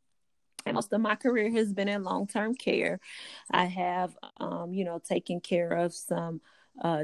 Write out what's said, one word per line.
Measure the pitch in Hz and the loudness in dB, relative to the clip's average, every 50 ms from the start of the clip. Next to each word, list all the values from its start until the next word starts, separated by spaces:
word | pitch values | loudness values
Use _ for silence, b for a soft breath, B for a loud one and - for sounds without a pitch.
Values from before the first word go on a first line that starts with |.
| _ _ _ _ _ _ _ _ _ _ - - - | _ _ _ _ _ _ _ _ _ _ -16 -10 -6
And | - - | -2 -2
most | 226 233 - 208 | -2 0 0 2
of | 214 | 2
my | 220 214 214 | 2 2 0
career | - - 254 247 226 208 226 | 2 2 2 2 4 2 2
has | 226 226 220 202 196 | 2 2 2 2 2
been | 196 196 202 | 0 0 0
in | 202 202 190 | 0 -2 -2
long-term | 180 185 185 202 - - 214 208 220 254 | -2 0 -2 -2 0 0 0 0 0 0
care. | - - 202 180 - - 170 180 196 B B B B B B B B B B | 0 0 2 2 2 2 0 0 -2 B B B B B B B B B B
I | - 185 180 | 2 4 4
have, | 180 180 185 180 180 180 180 180 170 165 - - - - | 2 0 -2 -2 0 0 0 -2 -2 -4 -12 -20 -18 -10
um, | - - - 175 175 170 175 180 | -6 -6 -4 -4 -6 -6 -4 -2
you | 196 185 | -2 -2
know, | 170 170 160 | -2 -4 -6
taken | - - 190 180 - - 175 175 | -2 0 -2 0 0 -2 -4 -4
care | - - 185 175 170 170 | -2 2 2 2 2 2
of | 170 170 175 170 - | 2 2 2 0 -2
some, | - - - 180 170 170 165 165 156 b b b b b b b - | -6 -4 -2 -2 -2 -2 -4 -6 -8 b b b b b b b -2
uh, | - 170 165 151 | 0 2 2 2